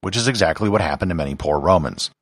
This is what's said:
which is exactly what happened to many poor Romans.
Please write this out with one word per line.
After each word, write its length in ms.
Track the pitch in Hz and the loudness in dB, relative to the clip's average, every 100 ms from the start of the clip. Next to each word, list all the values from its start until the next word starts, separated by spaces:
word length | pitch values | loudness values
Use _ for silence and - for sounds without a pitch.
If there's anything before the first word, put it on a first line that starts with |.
which 160 | 95 104 | -4 -2
is 100 | 120 | -2
exactly 420 | 120 87 80 104 | 2 0 2 0
what 120 | 101 | 2
happened 280 | 87 - 95 | 0 -2 -2
to 60 | 85 | -2
many 180 | 71 | -4
poor 240 | 71 71 76 | -4 -2 0
Romans. 540 | 76 92 73 50 - _ | 4 4 4 -6 -10 _